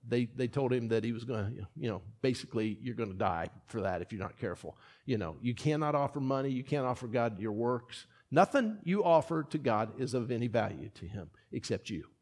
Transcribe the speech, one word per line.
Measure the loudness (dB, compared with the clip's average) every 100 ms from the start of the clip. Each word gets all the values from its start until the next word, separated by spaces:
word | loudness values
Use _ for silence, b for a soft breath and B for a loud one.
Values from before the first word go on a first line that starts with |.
| 0
they, | 0 0
they | 0 -2
told | 2 2
him | 2 2
that | 2
he | 2
was | -4 -4
gonna, | -2 -2 -4 -10 -4
you | -4
know, | -4 -8 0
basically, | 0 0 -2 0 0 -2
"You're | -6 -4
gonna | -4
die | 2 2 2 -4 -8 -8
for | -2
that | -2 -2
if | -4
you're | -6
not | -8 -4
careful." | -6 -6 -10 -16 B B -4
You | -2
know, | -2 -4
you | -4
cannot | 0 0 2 2
offer | 2 0 0
money. | 0 0 0
You | -2
can't | 0 0 0
offer | -2 0
God | 2 2 0
your | -4
works. | 0 2 0 -4 -18 -18 b b
Nothing | 6 6 6 2 -2
you | 0 2
offer | 6 6 6 -2
to | -2 -2
God | 2 2 0 -2
is | -2 -2
of | 0
any | 0 2
value | 2 0 -4 -10 -12
to | -10
him | -10 -10 b b
except | -8 -2 -4 -2
you. | -8 -10 _